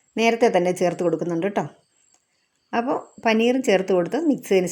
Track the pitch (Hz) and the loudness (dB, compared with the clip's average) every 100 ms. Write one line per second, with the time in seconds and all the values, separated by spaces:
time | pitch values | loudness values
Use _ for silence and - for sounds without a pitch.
0 | _ - 226 233 233 185 180 180 180 165 | _ -2 0 4 2 2 0 0 -2 0
1 | 175 160 170 170 185 202 151 - _ _ | -2 -2 -4 -4 -4 -4 -6 -10 _ _
2 | _ _ _ _ _ _ _ 233 240 330 | _ _ _ _ _ _ _ -6 -4 -6
3 | - - 233 220 233 254 254 190 185 185 | -8 -6 0 2 2 0 2 0 2 0
4 | 175 277 330 226 - 196 180 | 0 -2 -2 -2 2 0 2